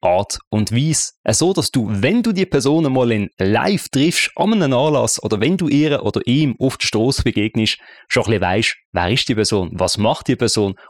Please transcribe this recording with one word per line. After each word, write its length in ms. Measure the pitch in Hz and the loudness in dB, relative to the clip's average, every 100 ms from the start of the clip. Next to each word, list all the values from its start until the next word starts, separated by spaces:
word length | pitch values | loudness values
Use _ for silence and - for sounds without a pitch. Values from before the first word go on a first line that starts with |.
Art 380 | 90 92 98 - - | 0 0 -2 -8 -4
und 220 | 107 101 | -2 0
Weise. 400 | 127 156 147 - - - | 0 0 -2 -4 -6 -4
So, 240 | 113 170 | 0 0
dass 180 | 185 - | 0 -2
du, 180 | 135 110 | -2 -2
wenn 320 | 101 127 233 | 0 0 2
du 100 | 233 | 0
die 120 | 190 | -2
Person 480 | 185 143 131 156 151 | 0 0 2 2 2
mal 200 | 131 120 | 0 0
in 180 | 110 98 - | 0 -2 -2
live 500 | 95 110 147 202 - | 0 2 0 -2 -2
triffst, 420 | 131 156 - - | 0 2 0 -2
an 180 | - 208 | -2 0
einem 200 | 220 147 | 2 2
Anlass 500 | 127 156 143 113 - | 2 2 2 0 -2
oder 180 | 104 101 | -2 0
wenn 160 | 127 185 | 0 0
du 120 | 175 | 2
ihr 340 | 143 151 143 | 2 2 0
oder 180 | 101 101 - | -2 -2 0
ihm 300 | 135 147 110 | 2 2 0
auf 180 | 131 - | -2 -2
der 100 | - | -2
Strasse 340 | 107 123 - | 0 0 0
begegnest, 560 | 117 104 107 117 107 - - - - | 0 0 0 0 -2 -2 -12 -20 -4
schon 160 | 123 | -2
ein 60 | 104 | 0
bisschen 120 | 107 | 0
weisst, 340 | 90 98 - - _ | 2 0 -2 -6 _
wer 180 | 87 87 | -2 0
ist 180 | 127 - | 0 0
die 60 | |
Person, 360 | 107 104 104 90 | 0 0 0 -2
was 220 | 90 92 107 | -2 -2 0
macht 300 | 107 151 - | 0 0 -2
die 100 | 123 | 0
Person 380 | 117 110 98 95 | 0 0 0 -4